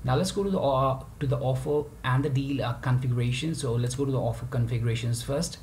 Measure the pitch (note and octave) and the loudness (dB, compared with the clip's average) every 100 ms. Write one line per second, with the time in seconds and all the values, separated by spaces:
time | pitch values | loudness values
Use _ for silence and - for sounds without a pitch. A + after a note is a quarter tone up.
0 | B2+ C3+ F#3 - G3 F#3+ C#3 C3 C3+ C3 | 0 0 0 -2 -2 2 4 4 2 0
1 | - - C#3 B2+ C3 C3 D3 D3 D3 - | -6 -4 0 2 2 0 2 2 0 -6
2 | C3 C3 D3 C3+ C#3 C#3 A2+ A#2+ C3 B2+ | 0 2 4 2 0 0 -2 -2 0 2
3 | C3 A#2+ A#2+ B2 D#3 E3 B2+ A#2 A#2+ C3 | 2 0 0 0 -2 -2 -2 0 0 0
4 | C#3 B2+ A#2 A2+ - B2 A#2 A#2 A#2 A2+ | 0 0 -2 -4 -4 -2 0 0 0 0
5 | A#2+ A#2+ - C#3 E3+ - | -2 -4 -2 -2 -4 -8